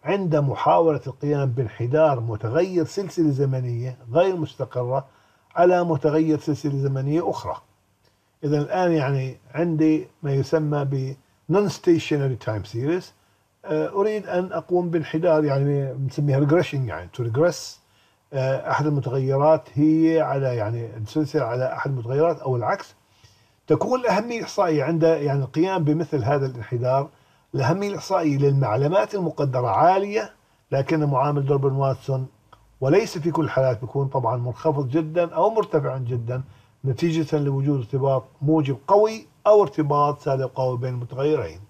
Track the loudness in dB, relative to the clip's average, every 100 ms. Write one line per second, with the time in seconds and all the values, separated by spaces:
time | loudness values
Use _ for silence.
0 | -2 -2 0 0 0 0 2 6 4 4
1 | -4 -8 -2 0 0 -2 -4 -4 -2 4
2 | 4 2 -4 -6 -2 0 0 0 -2 -4
3 | -6 0 0 2 0 -2 -4 -4 -6 -10
4 | -2 2 2 0 -4 -6 -8 -4 -2 -4
5 | -6 _ _ _ _ 4 4 6 2 2
6 | 2 2 2 0 0 -4 -2 -2 -2 -2
7 | -2 -2 -2 -4 -6 -10 _ _ _ _
8 | _ _ _ _ -2 0 0 0 2 2
9 | 0 -2 -4 -10 _ -4 -2 2 2 2
10 | -2 _ -2 -2 0 0 0 -2 -2 -4
11 | -6 -10 _ _ _ 0 0 -2 2 2
12 | 2 -2 -2 -4 -6 -6 -6 -6 -4 -4
13 | -6 _ _ _ _ _ -6 -4 -2 -2
14 | -2 -2 -4 -4 -2 -6 -2 -2 0 -2
15 | -2 0 2 4 2 2 0 0 -2 -4
16 | -6 -2 0 2 4 2 2 -4 -6 -6
17 | -12 -8 -4 0 0 0 -12 -18 _ _
18 | _ _ _ -4 -2 -2 -2 -2 0 0
19 | -2 -2 0 2 4 4 2 0 4 4
20 | 4 4 2 0 -2 -2 -2 -4 -8 -10
21 | -6 -4 -2 0 -2 -2 -2 -2 -4 -4
22 | -4 0 2 0 -2 -2 0 -4 -6 _
23 | _ _ -20 _ _ _ _ 0 2 0
24 | 2 0 -2 -6 -6 -2 0 2 0 2
25 | 4 4 2 -2 -2 0 0 2 2 0
26 | 0 -2 0 0 -2 -6 -6 -4 0 0
27 | -2 _ _ _ _ -2 0 0 -2 -6
28 | -2 0 2 2 4 4 2 2 2 2
29 | 0 -2 -4 -2 -2 0 0 4 4 4
30 | 0 -4 -6 -12 _ _ _ -4 0 0
31 | 0 0 0 0 0 0 0 0 0 -2
32 | -4 -4 -6 _ _ -20 _ _ 2 4
33 | 2 -4 -4 -2 0 2 2 0 -4 -4
34 | -2 -2 -2 -2 -4 -2 -2 0 0 -2
35 | -2 -2 -2 0 0 0 0 0 -2 -6
36 | -4 -4 -4 -8 -8 -16 _ _ -6 -2
37 | 0 0 0 0 0 0 0 -2 -2 -2
38 | 0 0 -2 _ 0 2 2 -4 2 4
39 | 4 0 -12 _ 6 6 6 0 0 2
40 | 2 0 -2 -2 -2 -2 -2 -2 -6 -8
41 | -10 -4 -2 0 -4 -12 -20